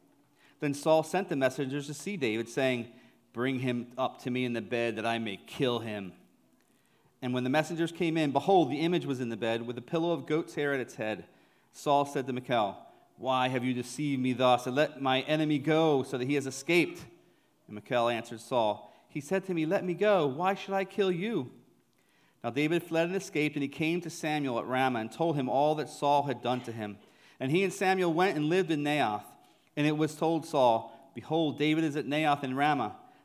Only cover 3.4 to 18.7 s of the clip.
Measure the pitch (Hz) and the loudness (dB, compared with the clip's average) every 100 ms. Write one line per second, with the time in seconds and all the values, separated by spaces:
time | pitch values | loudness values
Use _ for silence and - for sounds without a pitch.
3.4 | 127 131 127 120 117 - 127 - - 123 | -2 0 -2 -2 -4 -4 -4 -4 -4 -2
4.4 | 127 120 101 120 117 110 110 117 110 95 | -2 -2 -4 -2 -2 -2 -2 -2 -4 -8
5.4 | - - 131 120 113 107 95 87 _ _ | -10 -2 0 0 -4 -8 -10 -14 _ _
6.4 | _ _ _ _ _ _ _ _ 123 127 | _ _ _ _ _ _ _ _ -4 -2
7.4 | 127 147 151 165 165 165 170 160 151 127 | 2 2 2 -2 -4 -2 -2 0 2 2
8.4 | - 196 151 143 165 175 139 131 123 113 | 4 4 4 2 0 0 0 -4 -4 -2
9.4 | 117 113 117 120 120 170 170 165 127 156 | -2 -2 -4 -8 -6 -2 0 -2 -2 -4
10.4 | 170 - 147 139 120 - 110 101 85 _ | -4 -4 -2 -2 -4 -6 -4 -4 -8 _
11.4 | _ _ _ - - 143 143 143 127 127 | _ _ _ -6 2 2 2 -2 -4 -4
12.4 | 127 120 104 92 - - _ - 120 127 | 0 2 2 -2 -14 -20 _ -8 -2 0
13.4 | 127 131 123 123 120 - 151 139 127 120 | 2 0 -2 -2 -6 -6 -2 0 0 2
14.4 | 127 120 131 127 147 - 135 131 135 156 | 4 4 2 0 0 0 0 0 2 0
15.4 | 156 147 143 156 160 143 127 135 127 143 | 2 0 2 4 4 4 0 -4 -2 -2
16.4 | 131 123 - 175 156 - - - _ _ | -2 -6 0 2 2 -2 -16 -20 _ _
17.4 | _ _ - 107 - 123 120 117 110 117 | _ _ -16 -14 -2 0 2 0 -6 -12
18.4 | - 127 110 | -2 2 2